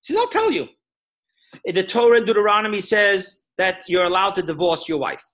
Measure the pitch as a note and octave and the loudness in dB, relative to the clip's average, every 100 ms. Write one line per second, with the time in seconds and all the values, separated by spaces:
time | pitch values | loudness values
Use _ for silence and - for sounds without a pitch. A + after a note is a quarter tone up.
0 | - F#4 A#4+ A4 A4 A3 B2+ _ _ _ | -2 -2 0 -2 -2 -2 -6 _ _ _
1 | _ _ _ _ _ - - F3+ F#3+ A3+ | _ _ _ _ _ -12 -4 -4 -2 2
2 | A#3+ A#3 G#3 G#3 G#3 G#3 G#3+ G#3 F#3 G#3+ | 4 4 4 2 2 2 0 -4 0 2
3 | G#3 G3 F#3+ - _ - F#3 F3+ - F3+ | 2 2 -4 -14 _ -4 -4 -4 -2 0
4 | F3+ F#3 G3 F#3+ D#3+ D#3 F3+ D#3+ - D#3 | 2 2 0 -2 -6 -2 0 0 -4 -4
5 | A#2 C2+ - | -4 -8 -16